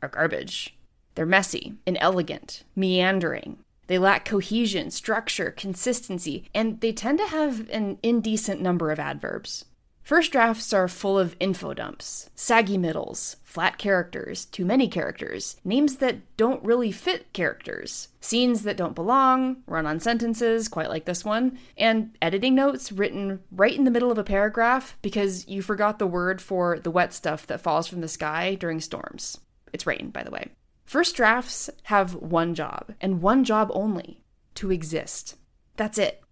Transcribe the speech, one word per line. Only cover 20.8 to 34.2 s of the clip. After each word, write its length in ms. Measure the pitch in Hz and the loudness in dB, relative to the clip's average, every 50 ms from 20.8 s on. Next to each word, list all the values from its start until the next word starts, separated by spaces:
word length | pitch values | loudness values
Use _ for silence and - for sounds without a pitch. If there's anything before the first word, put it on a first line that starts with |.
| 160 - | -4 -4
like 160 | - 160 - | -4 -4 -4
this 200 | - 180 180 - | -4 -4 -4 -2
one, 320 | 214 214 226 254 254 254 - - - - - | -2 0 2 2 0 -2 -4 -12 -12 -2 2
and 400 | 220 226 220 220 220 220 - - | 2 4 4 2 0 -4 -4 -2
editing 360 | - 170 175 196 220 262 262 | -2 0 0 2 2 4 4
notes 340 | 262 269 285 269 254 - - | 6 4 4 2 0 -4 -6
written 480 | 202 185 202 - - 190 202 196 196 185 - - - | -2 0 -2 0 -2 -4 -4 -4 -6 -8 -10 -6 2
right 240 | 185 190 226 - | 4 4 4 6
in 80 | 226 277 | 4 4
the 80 | 262 240 | 4 4
middle 180 | 240 247 247 | 4 4 2
of 80 | 233 214 | 2 0
a 60 | 196 | 0
paragraph 760 | - 202 196 202 214 208 226 226 233 254 262 262 - - - | 0 2 2 2 2 2 2 2 4 4 2 0 -4 -10 -6
because 460 | - 202 - 208 202 196 185 180 - | -6 -4 0 0 0 0 -2 -4 -8
you 160 | - 190 196 185 | -8 -8 -6 -4
forgot 380 | 190 214 196 208 208 214 214 | -2 0 0 2 0 0 0
the 80 | 208 185 | -2 0
word 340 | 175 180 175 180 190 185 - | 0 0 0 0 -2 -2 -4
for 380 | - 196 180 175 175 170 165 | -4 0 0 2 2 0 0
the 100 | - 170 | -2 0
wet 220 | 165 180 175 - - | 2 2 2 0 -2
stuff 340 | - - 160 156 156 - | -4 -4 -4 -4 -4 -4
that 140 | - - - | -8 -8 -4
falls 260 | - 175 151 160 165 | 0 0 2 0 0
from 140 | - 180 175 | -2 -4 -6
the 80 | 165 160 | -6 -6
sky 480 | - - 156 151 156 165 175 185 196 | -6 -4 -4 -4 -2 -2 -2 -2 -2
during 240 | 190 - 170 160 160 | -2 -4 -4 -4 -4
storms. 580 | 160 - - - - - - - - - - - - _ _ _ _ - - | -6 -6 -8 -8 -10 -10 -10 -8 -8 -8 -8 -10 -14 _ _ _ _ -10 -8
It's 140 | - - | -6 -4
rain, 240 | 160 - - - - | -4 -4 -4 -6 -10
by 140 | - - - | -10 -10 -10
the 80 | - - | -8 -10
way. 160 | - - - - _ _ _ _ _ _ | -10 -10 -12 -16 _ _ _ _ _ _
First 320 | - - 285 349 349 - | -2 2 2 2 2 2
drafts 520 | - 240 214 226 247 247 247 - - - - - - - | 4 4 4 4 2 0 -4 -4 -6 -6 -6 -8 -12 -4
have 320 | - 214 202 190 180 180 | 2 4 4 4 2 -2
one 400 | 165 - 160 170 165 165 170 170 | -8 -4 0 2 2 2 2 0
job, 400 | 156 151 - - - - - 214 - | -2 -4 -6 -8 -10 -12 -14 -10 -4
and 200 | - 190 190 170 | -2 0 0 2
one 220 | 165 196 233 269 254 | 4 4 6 6 6
job 300 | - 214 214 220 202 - | 4 4 4 2 2 0
only, 460 | - 202 214 202 175 - - - - | -2 0 0 -2 -2 -6 -10 -16 -20